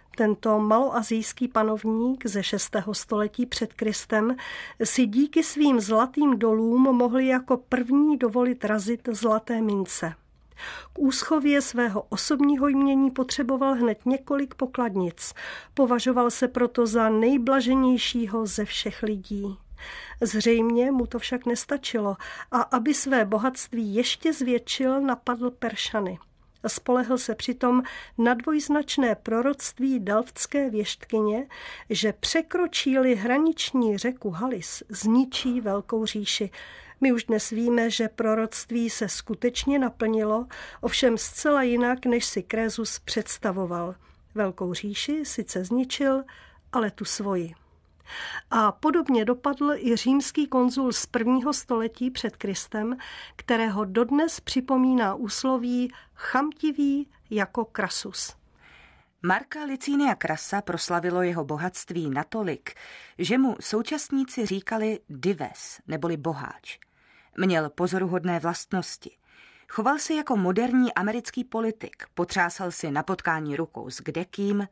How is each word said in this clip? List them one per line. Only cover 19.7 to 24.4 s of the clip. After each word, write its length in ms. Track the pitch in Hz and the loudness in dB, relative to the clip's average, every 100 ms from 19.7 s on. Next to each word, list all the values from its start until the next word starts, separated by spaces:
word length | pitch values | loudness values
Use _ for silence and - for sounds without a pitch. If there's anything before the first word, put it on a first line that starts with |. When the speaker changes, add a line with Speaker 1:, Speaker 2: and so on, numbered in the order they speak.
| - - - - - | -18 -16 -16 -14 -4
Speaker 1:
Zřejmě 680 | 233 214 233 233 226 233 262 | -2 2 4 4 4 4 4
mu 160 | 262 233 | 2 0
to 120 | 233 | -4
však 260 | - 254 240 | -4 -4 -2
nestačilo 720 | 233 - 285 - 226 208 190 - - - | -2 -2 -4 -2 -2 -2 -4 -10 -14 -2
a 100 | 247 | 0
aby 320 | - 247 240 | 2 2 2
své 320 | - 269 254 202 | 0 2 2 4
bohatství 720 | 214 262 254 - 233 208 208 | 2 0 -2 -6 -4 -2 0
ještě 380 | 240 - 320 | 0 0 0
zvětšil, 680 | 302 | 0